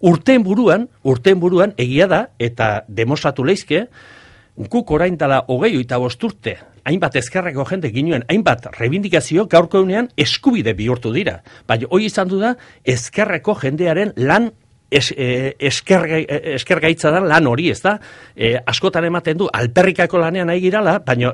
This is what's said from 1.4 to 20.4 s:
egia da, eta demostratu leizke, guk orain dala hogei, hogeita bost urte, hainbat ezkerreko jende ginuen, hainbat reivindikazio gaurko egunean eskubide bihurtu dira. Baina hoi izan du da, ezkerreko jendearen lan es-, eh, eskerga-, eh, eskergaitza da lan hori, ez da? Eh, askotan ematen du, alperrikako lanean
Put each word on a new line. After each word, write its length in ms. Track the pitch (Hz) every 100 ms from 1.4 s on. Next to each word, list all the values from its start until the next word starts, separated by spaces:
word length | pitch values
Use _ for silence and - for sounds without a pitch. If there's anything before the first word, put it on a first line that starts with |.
| 175 180 208 -
egia 300 | 123 135 190
da, 220 | 175 247 -
eta 440 | 117 117 113 104 -
demostratu 560 | 104 113 147 151 - 135
leizke, 420 | 196 - 156 240 - - - - - _ -
guk 340 | 110 240 -
orain 240 | 151 180 165
dala 300 | 143 135 -
hogei, 280 | 127 214 156
hogeita 220 | 123 123
bost 260 | 123 -
urte, 340 | 226 - 113 90 - _
hainbat 320 | 127 180 170 135
ezkerreko 480 | - 185 175 135 131
jende 200 | 190 156
ginuen, 320 | 113 160 139 120
hainbat 400 | 190 196 117 - -
reivindikazio 680 | 117 175 202 165 - 160 208
gaurko 300 | 170 170 196
egunean 320 | 190 202 247 -
eskubide 560 | 147 - 277 233 113
bihurtu 400 | 98 110 123 113
dira. 280 | 120 175 87 - - -
Baina 200 | 113 123
hoi 160 | 185 220
izan 220 | - 185
du 120 | 190
da, 180 | 220 247 - _
ezkerreko 720 | - 123 - - 208 170 - 208
jendearen 500 | 135 151 175 160 208 -
lan 340 | 131 190 233 - _ _ _
es-, 240 | 139 - -
eh, 380 | 123 123 135 -
eskerga-, 640 | 139 - - 185 165 160
eh, 300 | - 147 160 135
eskergaitza 560 | - 170 156 165 156
da 80 | 170
lan 280 | 190 156 143
hori, 220 | 120 175
ez 120 | -
da? 160 | 190 208 - - -
Eh, 220 | - 113 123 -
askotan 380 | - 190 175
ematen 340 | 170 175 165 160
du, 120 | 196
alperrikako 640 | 107 120 120 185 170 175 180
lanean 300 | 165 185